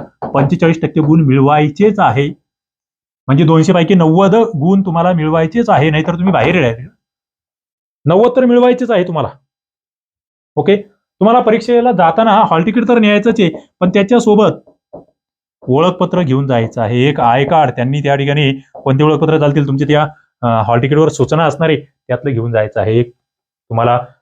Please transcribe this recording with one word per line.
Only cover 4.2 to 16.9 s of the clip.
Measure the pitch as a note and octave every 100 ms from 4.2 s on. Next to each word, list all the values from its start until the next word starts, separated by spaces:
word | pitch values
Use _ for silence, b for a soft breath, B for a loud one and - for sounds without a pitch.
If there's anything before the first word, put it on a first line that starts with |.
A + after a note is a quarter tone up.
| G3 A3
गुण | A3+ F3 D#3+ G3
तुम्हाला | F#3+ E3 F3
मिळवायचेच | F3 D#3 D#3+ D#3+ A#3 A#3
आहे, | D#3+ D#3
नाहीतर | D3+ E3+
तुम्ही | E3+ F#3
बाहेर | D3+ B2+ F3
येणार. | B2 A2+ C#3+ _ _ _ _ _ _ _ _ _ _ _ C#3
नव्वद | F#3 A#3+ B3
तर | B3+
मिळवायचेच | A#3+ B3 B3 A#3+
आहे | G#3
तुम्हाला. | F3 D#3+ A#2+ - _ _ _ _ _ _ _ _ _ _ _ -
ओके, | C#3+ G3+ -
तुम्हाला | _ _ - G3+ B3
परीक्षेला | A3+ A3 A3 A#3+ B3
जाताना | F#3 E3 D#3+ A3+
हा | G3+ -
हॉल | E3 F3
तिकीट | A#3 A3+
तर | A#3+
न्यायचंच | G#3+ G#3 A#3 A3
आहे, | F#3 - - -
पण | F#3
त्याच्यासोबत | G3+ G3 A#3+ A#3 G#3 G3 D#3 _ _ _ - - _ _ _ _ _
ओळखपत्र | - C3 F3 F3+ F3+ F#3
घेऊन | D#3+ C3 C3+
जायचं | A#2+ A2+ -
आहे, | G#2+